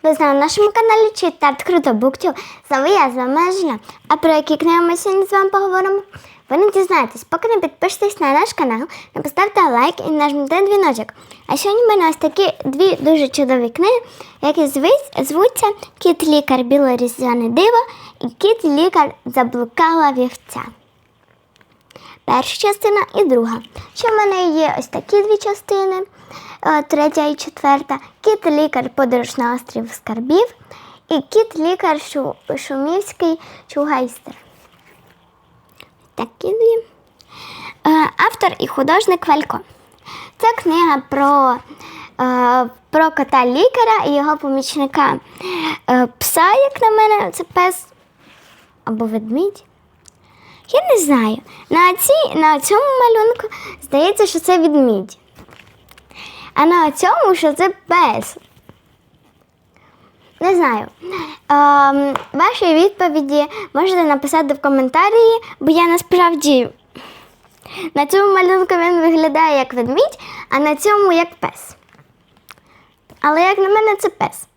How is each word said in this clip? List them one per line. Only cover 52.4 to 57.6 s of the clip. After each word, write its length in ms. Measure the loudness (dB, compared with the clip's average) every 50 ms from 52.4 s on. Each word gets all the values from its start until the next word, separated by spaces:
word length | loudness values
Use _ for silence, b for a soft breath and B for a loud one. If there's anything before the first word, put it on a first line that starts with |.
| 2 2 2 2
цьому 220 | 0 0 2 2
малюнку 640 | 2 2 2 2 4 4 4 4 2 2 0 -2 -6 -12 B B B B B B
здається, 440 | -10 -2 0 0 2 2 2 0 0
що 140 | 0 0 -4
це 180 | 0 2 2
ведмідь. 600 | 4 2 2 2 4 2 2 0 -2 -4 -10 -18 _ _ _ _ -20 -20 -20 -20 -20 -20 _ _ _ _ _ -20 -20 _ _ B B B B B B B B B
А 120 | 0 2
на 260 | 4 4 2 2 0
цьому, 440 | 0 -2 0 0 0 2 2 2 2
що 180 | 2 2 0 0
це 160 | 2